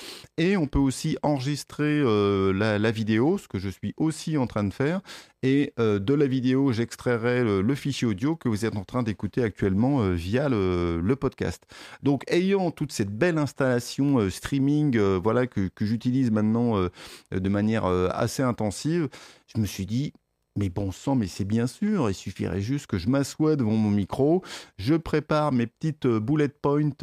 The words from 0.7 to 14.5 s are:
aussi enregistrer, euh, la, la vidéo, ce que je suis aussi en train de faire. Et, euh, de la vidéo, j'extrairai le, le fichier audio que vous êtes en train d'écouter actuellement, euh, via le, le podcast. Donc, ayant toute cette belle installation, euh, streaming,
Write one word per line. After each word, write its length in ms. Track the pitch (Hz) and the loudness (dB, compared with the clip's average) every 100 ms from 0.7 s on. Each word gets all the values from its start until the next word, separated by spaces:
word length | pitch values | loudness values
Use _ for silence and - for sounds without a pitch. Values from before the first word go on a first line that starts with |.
| 143 | 2
aussi 380 | 135 - 160 - | 0 0 -4 -2
enregistrer, 800 | 147 147 135 143 - - 151 147 | -2 -2 -2 -6 -6 -4 0 2
euh, 540 | 127 104 101 98 95 | 2 4 4 4 2
la, 260 | 95 110 104 | 2 2 2
la 120 | 113 | 0
vidéo, 460 | 110 107 110 139 202 | 0 0 2 2 0
ce 120 | - | -4
que 100 | 98 | -6
je 80 | 95 | -6
suis 260 | - 104 - | -8 -8 -4
aussi 400 | 160 - 165 151 | -4 -4 -4 -2
en 100 | 117 | -2
train 160 | 110 | -2
de 80 | 101 | -2
faire. 300 | - 139 185 - - - _ | 0 -2 -2 -6 -18 -20 _
Et, 300 | 131 139 - - | 2 2 2 0
euh, 200 | 110 101 | 2 2
de 140 | 98 | 2
la 140 | 147 139 | 2 2
vidéo, 440 | 131 123 131 139 | 2 2 2 2
j'extrairai 720 | 110 113 - 127 117 120 123 | 0 -2 -4 -2 0 2 2
le, 180 | 117 98 | 2 2
le 140 | 104 139 | 2 0
fichier 320 | 143 - 120 | -4 -2 -2
audio 300 | 92 143 165 | 0 -2 -2
que 100 | 123 | -2
vous 160 | 104 | -2
êtes 140 | 110 101 | -2 -4
en 80 | 92 | -4
train 180 | 127 | -4
d'écouter 400 | 113 98 101 - | -2 -4 -4 -2
actuellement, 560 | 113 - 101 95 127 143 | -2 0 0 2 2 2
euh, 140 | 98 | 2
via 340 | 87 90 120 147 | 0 0 0 2
le, 540 | 110 92 87 87 82 | 2 2 2 0 0
le 140 | 92 139 | 0 0
podcast. 460 | 135 - - - _ - - - | -2 -2 -4 -6 _ -20 -20 -4
Donc, 200 | 135 135 - | 0 0 0
ayant 420 | 175 190 196 175 | 0 2 2 0
toute 220 | - 151 | -2 -6
cette 180 | - 101 | -4 -4
belle 260 | 107 180 160 | 0 0 2
installation, 840 | 143 - 131 120 - - 143 131 | -2 0 0 0 -2 -2 2 2
euh, 100 | 95 | 2
streaming, 680 | - - | -2 -2